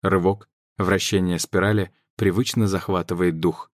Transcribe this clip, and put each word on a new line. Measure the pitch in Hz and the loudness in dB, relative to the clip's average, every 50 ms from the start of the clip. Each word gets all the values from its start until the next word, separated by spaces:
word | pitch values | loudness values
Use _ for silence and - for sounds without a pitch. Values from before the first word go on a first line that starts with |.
Рывок, | - 95 95 92 87 95 98 101 - _ _ _ _ _ _ | 0 2 0 2 2 2 0 0 -8 _ _ _ _ _ _
вращение | - 101 90 98 92 - - - 95 92 90 87 82 | -4 0 2 2 0 0 0 0 0 2 0 0 -2
спирали — | - - - 95 92 104 107 104 95 - _ _ _ _ _ | -4 -2 0 0 2 2 2 0 -2 -4 _ _ _ _ _
привычно | - 107 98 87 101 127 - - 113 110 | 0 0 2 2 2 -2 -2 0 0 0
захватывает | 98 95 92 - - 95 90 85 - 90 87 90 90 82 80 | 0 0 -2 -4 -2 -2 -2 -2 -4 -2 0 0 0 0 2
дух. | 80 87 80 - - _ _ | 0 -2 -2 -2 -14 _ _